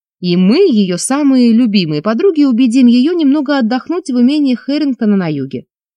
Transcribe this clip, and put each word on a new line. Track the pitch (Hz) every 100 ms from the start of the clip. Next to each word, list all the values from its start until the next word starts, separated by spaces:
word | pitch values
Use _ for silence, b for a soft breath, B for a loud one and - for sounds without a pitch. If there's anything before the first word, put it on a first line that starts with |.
| _ _
И | 180 175
мы, | 185 285
ее | 403 214 185 175
самые | - 277 285 262 240
любимые | 226 247 202 160 151
подруги, | 208 226 392 311
убедим | 277 226 262 254 247
ее | 247 277
немного | 359 285 302 277 285
отдохнуть | 220 254 - 370 -
в | 247
имении | 240 302 277
Хэрингтона | 240 - 294 285 240 214 196
на | 170
юге». | 147 135 123 - _ _